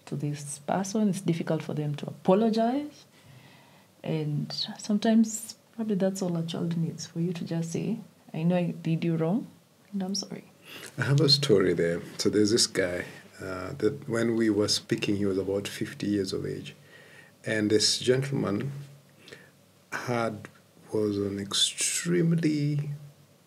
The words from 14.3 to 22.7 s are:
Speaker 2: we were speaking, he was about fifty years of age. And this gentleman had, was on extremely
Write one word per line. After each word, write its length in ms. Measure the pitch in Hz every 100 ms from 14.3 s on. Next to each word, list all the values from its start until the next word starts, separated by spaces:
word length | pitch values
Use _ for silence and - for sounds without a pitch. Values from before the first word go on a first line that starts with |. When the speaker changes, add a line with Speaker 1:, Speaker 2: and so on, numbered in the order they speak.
| 113
Speaker 2:
we 140 | 110
were 180 | 104 104
speaking, 480 | - - 113 - 98
he 100 | 101
was 100 | 95
about 300 | 95 101 98
fifty 400 | - 104 - 101
years 260 | 101 95
of 140 | 92 98
age. 300 | 95 98 - - - - - - _
And 260 | - 110 104
this 280 | 107 - -
gentleman 720 | - 127 139 110 101 101 139 - - - - - - - - _ _ _ _
had, 560 | - - 120 117 104 - - _ _ -
was 260 | 110 107 101
on 200 | 101 98
extremely 1500 | 98 101 - - - - 175 175 165 165 156 151 147